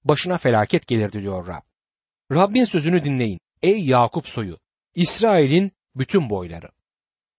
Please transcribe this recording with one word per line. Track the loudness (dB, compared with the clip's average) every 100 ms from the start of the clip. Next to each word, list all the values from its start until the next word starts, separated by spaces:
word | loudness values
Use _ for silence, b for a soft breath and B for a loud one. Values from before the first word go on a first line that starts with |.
başına | -2 -2 0 -2
felaket | 2 2 2 -2 -2
gelirdi | -2 -2 -4
diyor | -8 -8 -10
Rab. | -14 _ _ _ _ _ _ -2
Rabbin | 2 2 2
sözünü | 2 0 0 0
dinleyin, | 0 -2 -2 -6 _ -4
ey | 0 2 2
Yakup | 2 2 -2 -8
soyu, | -8 -8 -10 _ _ _ -2
İsrail'in | -2 2 2 4 4 2 0 _ _ -8
bütün | 0 0 0
boyları. | -6 -8 -14 -18 _ _ _ _ _ _